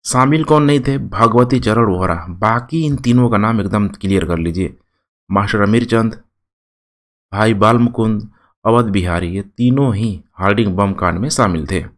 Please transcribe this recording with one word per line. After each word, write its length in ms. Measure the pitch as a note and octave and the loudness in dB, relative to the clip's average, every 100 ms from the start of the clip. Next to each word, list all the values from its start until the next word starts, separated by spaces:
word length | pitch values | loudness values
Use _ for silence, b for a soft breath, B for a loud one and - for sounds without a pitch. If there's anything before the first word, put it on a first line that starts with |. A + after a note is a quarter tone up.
शामिल 380 | - B2+ C3 D#3 | -2 0 2 0
कौन 180 | D3+ D3+ | 2 2
नहीं 180 | D3 C#3+ | 4 2
थे? 160 | C3 C#3 | 0 -4
भगवती 580 | - - A2+ A2+ B2 C3 | -6 0 2 4 2 2
चरण 260 | A#2 A2 A2 | 2 0 0
वोहरा। 280 | F2+ F#2 E2 F2 | 0 -2 -4 -8
बाकी 520 | F2 G#2+ A#2 B2 D#3+ D#3 | -4 0 0 -2 -4 -2
इन 100 | C3+ | -2
तीनों 300 | B2 B2 A#2+ | 2 2 4
का 60 | G#2+ | 2
नाम 240 | G#2+ A2+ | 0 0
एकदम 260 | G2 G#2 G2+ | -2 -2 -2
क्लियर 340 | - F#2+ F#2+ | -4 -2 0
कर 140 | E2+ E2+ | 0 -2
लीजिए, 380 | E2 E2+ E2+ - _ _ _ _ _ | -2 -4 -6 -8 _ _ _ _ _
मास्टर 300 | G2 G2+ G#2+ | -2 0 0
अमीर 240 | G2+ A#2 | 2 0
चंद, 300 | A#2 A2+ A2+ - _ _ _ _ _ _ _ _ _ _ _ | 2 0 0 -6 _ _ _ _ _ _ _ _ _ _ _
भाई 220 | G2 A2 | 0 0
बाल 240 | G#2 G#2+ A#2 | 4 4 4
मुकुंद, 500 | A#2+ A#2 A2 G#2+ A2 b b b | 2 0 -2 -2 -8 b b b
अवध 220 | A2 A#2 A2+ | 0 0 2
बिहारी, 420 | G2 F2+ F2 F2 | -2 -2 -2 -4
ये 140 | F#2+ | -6
तीनों 520 | G2 - B2 C3+ C3+ | -10 -2 0 2 0
ही 280 | G2+ A2+ F2+ _ | 0 -4 -6 _
हार्डिंग 400 | - F#2+ G#2 G#2 F#2 | -4 -2 0 0 0
बम 160 | G2+ | -2
कांड 240 | F#2+ F2+ E2+ | 0 -2 -2
में 100 | C3 | -4
शामिल 360 | - G#2+ A#2 D2 | 0 0 0 -4
थे। 140 | F#2 - | -6 -6